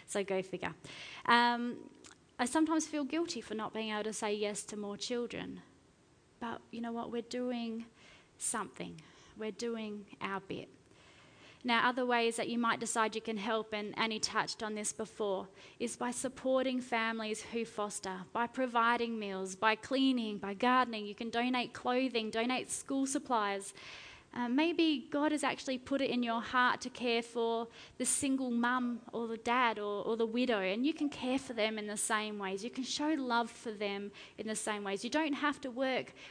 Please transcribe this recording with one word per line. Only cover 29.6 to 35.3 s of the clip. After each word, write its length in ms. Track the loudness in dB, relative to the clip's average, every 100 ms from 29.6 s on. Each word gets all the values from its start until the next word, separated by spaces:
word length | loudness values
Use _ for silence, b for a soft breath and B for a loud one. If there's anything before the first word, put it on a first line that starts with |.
| 4 2
or, 260 | -2 -2
or 120 | 0 0
the 80 |
widow, 360 | 2 2 4 4
and 260 | 2 2 2
you 80 |
can 140 | 2 -2
care 300 | -2 -2 -2
for 140 | -2
them 260 | 0 0 0
in 100 | -4
the 80 | -2
same 420 | 0 0 0 -4
ways. 240 | -4 -4
You 80 | -4
can 140 | -6
show 240 | -4 0 0 0
love 320 | 2 2 2
for 220 | -4 -10
them 400 | -4 -2 -2 -6 B B -8
in 80 | -6
the 80 |
same 300 | -4 -2 -4
ways. 180 | -2 -4
You 80 | 0
don't 220 | 0 0